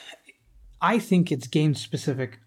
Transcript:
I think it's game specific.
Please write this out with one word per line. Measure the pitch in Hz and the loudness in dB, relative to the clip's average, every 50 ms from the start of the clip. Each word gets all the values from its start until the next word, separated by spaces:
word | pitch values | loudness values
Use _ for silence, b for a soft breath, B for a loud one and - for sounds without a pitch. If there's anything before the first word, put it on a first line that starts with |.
| B B B B _ - - _ _ _ _ - - - - - | B B B B _ -20 -20 _ _ _ _ -20 -20 -20 -8 -2
I | - 170 220 240 | 0 0 2 0
think | 226 - 190 180 170 180 | 2 2 2 2 4 2
it's | 160 131 - - | 0 -4 -4 -2
game | - 156 151 156 143 | 0 2 2 2 2
specific. | - - - - 147 - - 135 127 131 117 - - _ | 0 -4 -6 -8 -6 -4 -4 -4 -2 -4 -6 -8 -12 _